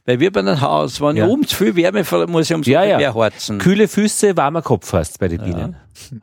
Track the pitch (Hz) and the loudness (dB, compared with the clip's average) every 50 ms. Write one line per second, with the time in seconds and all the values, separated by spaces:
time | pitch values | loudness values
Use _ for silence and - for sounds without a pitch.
0 | _ - 123 123 156 190 196 202 190 196 180 139 131 147 156 151 151 135 123 - | _ -2 0 2 2 2 2 0 0 0 0 0 0 0 0 0 0 -2 -4 -2
1 | 143 147 151 - - 185 247 294 285 - - - 190 220 202 175 165 185 196 208 | -2 -2 0 2 2 2 2 2 0 -2 -2 0 0 2 2 2 0 0 0 -2
2 | 175 - 175 170 170 175 170 160 156 160 170 160 147 120 135 165 196 208 180 147 | -2 0 0 0 0 0 0 0 0 0 0 0 2 2 4 4 4 4 2 2
3 | 143 135 110 113 113 104 - - - - 107 101 - 175 196 202 214 - - 196 | 2 0 0 0 0 0 -2 -4 -8 -8 -4 0 2 2 4 4 2 2 2 0
4 | 214 202 - - 214 202 180 165 139 139 160 165 - - 123 90 - - - 87 | 0 0 0 0 0 2 2 2 0 0 -2 -4 -2 -2 -2 -2 -2 -2 -2 -2
5 | 78 - - - 98 87 85 78 73 90 87 - - - - - - _ _ - | -2 -4 -4 -4 -4 -4 -4 -4 -6 -6 -6 -6 -6 -8 -10 -14 -20 _ _ -20
6 | - - 123 110 | -20 -18 -18 -18